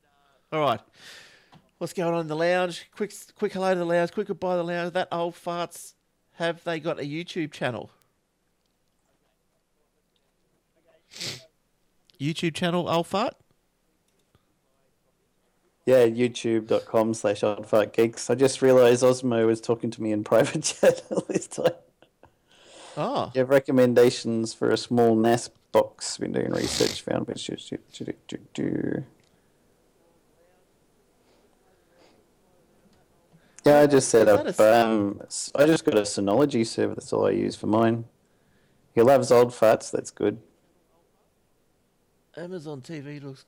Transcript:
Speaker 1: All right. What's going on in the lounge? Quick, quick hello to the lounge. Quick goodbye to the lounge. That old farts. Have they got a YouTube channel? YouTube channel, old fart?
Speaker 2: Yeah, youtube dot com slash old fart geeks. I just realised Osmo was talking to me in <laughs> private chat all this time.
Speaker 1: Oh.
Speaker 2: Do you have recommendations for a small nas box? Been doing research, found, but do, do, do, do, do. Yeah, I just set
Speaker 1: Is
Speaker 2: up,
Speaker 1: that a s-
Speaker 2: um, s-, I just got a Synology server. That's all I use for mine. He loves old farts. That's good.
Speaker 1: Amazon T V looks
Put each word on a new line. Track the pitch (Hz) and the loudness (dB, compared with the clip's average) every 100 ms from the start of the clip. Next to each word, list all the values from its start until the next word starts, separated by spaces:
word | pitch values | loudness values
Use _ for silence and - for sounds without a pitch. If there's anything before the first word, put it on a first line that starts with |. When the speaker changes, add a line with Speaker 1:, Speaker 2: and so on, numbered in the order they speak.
| _ _ _ _ _ | _ _ _ _ _
Speaker 1:
All | - | -2
right. | 147 110 - _ - - - _ _ _ _ _ | 0 -2 -6 _ -20 -20 -20 _ _ _ _ _
What's | 165 | -10
going | - 170 | -6 -4
on | 170 | -4
in | 165 | -4
the | 151 | -4
lounge? | 170 180 180 165 - - | -2 0 -2 -6 -16 -10
Quick, | 208 - - _ | -10 -10 -20 _
quick | 208 | -6
hello | 190 185 | -4 -2
to | 185 | -2
the | 170 | 0
lounge. | 175 170 | -2 -2
Quick | - 208 | -4 -8
goodbye | 185 185 | -6 -4
to | 180 | -4
the | |
lounge. | 170 175 170 | -4 -6 -6
That | 175 180 | -6 -6
old | 170 170 165 | -6 -6 -8
farts. | - 170 170 - - - _ _ _ - | -10 -8 -8 -10 -20 -20 _ _ _ -8
Have | 170 165 | -6 -6
they | - 160 | -8 -8
got | 156 151 | -6 -8
a | |
YouTube | 143 151 175 190 151 | -8 -10 -10 -8 -8
channel? | - 135 110 - _ _ _ _ _ _ _ _ _ _ _ _ _ _ _ _ _ _ _ _ _ _ _ _ _ _ _ _ _ _ _ _ - 180 - 659 _ _ _ _ _ _ - | -6 -6 -6 -12 _ _ _ _ _ _ _ _ _ _ _ _ _ _ _ _ _ _ _ _ _ _ _ _ _ _ _ _ _ _ _ _ -14 -12 -12 -18 _ _ _ _ _ _ -10
YouTube | 139 160 170 151 | -8 -6 -6 -4
channel, | 175 175 139 | -4 -4 -2
old | 165 170 | -2 -2
fart? | 190 226 - _ _ _ _ _ _ _ _ _ _ _ _ _ _ _ _ _ _ _ _ _ _ _ _ - | -4 -6 -8 _ _ _ _ _ _ _ _ _ _ _ _ _ _ _ _ _ _ _ _ _ _ _ _ 2
Speaker 2:
Yeah, | 127 117 | 4 4
youtube | 113 123 120 120 113 110 | 2 -2 -2 -2 -2 0
dot | 107 - | -2 0
com | 117 110 | -2 0
slash | 110 107 104 | -2 -2 -2
old | 110 101 - | -2 -4 -2
fart | 110 104 | 0 0
geeks. | - 117 - - | 0 -2 -2 -6
I | 123 | 0
just | 135 - | 0 2
realised | 131 127 120 123 | 4 6 6 6
Osmo | 127 127 131 117 110 | 2 2 0 0 2
was | 113 | 0
talking | - 117 120 | -2 -4 -6
to | 110 | -6
me | 110 | -6
in | 107 | -6
<laughs> | 107 | 0
private | 113 139 160 | 2 2 -2
chat | 151 - 185 170 - | -6 0 0 0 -4
all | - - | -8 -6
this | 190 - | -6 -6
time. | - - - _ _ _ _ _ _ _ _ _ - - - | -4 -4 -4 _ _ _ _ _ _ _ _ _ -20 -16 -10
Speaker 1:
Oh. | 180 277 98 | -6 -6 -4
Speaker 2:
Do | 131 | -2
you | |
have | 127 | 2
recommendations | 139 - 131 123 120 120 - 117 117 113 | 2 2 2 4 6 4 2 -4 -4 -4
for | - 120 | -4 -2
a | 110 | -2
small | - 120 117 110 | 0 2 4 4
nas | 113 117 - _ _ | 4 0 -2 _ _
box? | 107 107 - - - | 0 0 -4 -14 -10
Been | 92 | -6
doing | 64 - | -4 -4
research, | 50 - - 52 - | -4 -4 -2 -2 -4
found, | - 50 50 | -6 -6 -6
but | - | -10
do, | - - | -10 -12
do, | - - _ | -12 -14 _
do, | - - - - | -14 -12 -12 -14
do, | - - | -18 -14
do. | - - - - - 135 _ _ _ _ _ _ _ _ _ _ _ _ _ _ _ _ _ _ _ _ _ _ _ _ _ _ _ _ _ _ _ _ _ _ _ _ _ _ _ _ _ _ _ _ - 143 | -8 -2 0 0 -4 -8 _ _ _ _ _ _ _ _ _ _ _ _ _ _ _ _ _ _ _ _ _ _ _ _ _ _ _ _ _ _ _ _ _ _ _ _ _ _ _ _ _ _ _ _ 0 6
Yeah, | 147 | 6
I | 147 | 6
just | 135 127 | 4 4
set | 117 107 | 4 6
Speaker 1:
Is | |
Speaker 2:
up, | 101 - | 4 2
Speaker 1:
that | |
a | |
s- | - 107 117 113 | 2 4 6 4
Speaker 2:
um, | 110 101 101 - | 0 -2 -6 -12
s-, | - - - | -12 -6 2
I | 147 | 2
just | 160 - | 2 2
got | 117 | 0
a | |
Synology | 101 - 98 104 147 127 113 | 0 -2 0 2 2 0 -2
server. | - 104 | -2 -4
That's | 101 - | -6 -6
all | 107 104 | -2 0
I | |
use | 98 101 - | 0 -4 -6
for | 101 | -2
mine. | 107 113 117 117 _ _ _ _ _ _ _ _ | 0 2 0 -6 _ _ _ _ _ _ _ _
He | - | 2
loves | 120 139 120 | 6 6 6
old | 120 123 | 4 4
farts. | - 110 117 - | 4 2 2 0
That's | - - | -8 -8
good. | - 98 113 - _ _ _ _ _ _ _ _ _ _ _ _ _ _ _ _ _ _ - | -4 -4 -4 -10 _ _ _ _ _ _ _ _ _ _ _ _ _ _ _ _ _ _ -16
Speaker 1:
Amazon | 175 185 151 143 | -14 -12 -12 -14
T | 123 165 | -14 -14
V | 139 147 | -14 -14
looks | 139 131 | -16 -18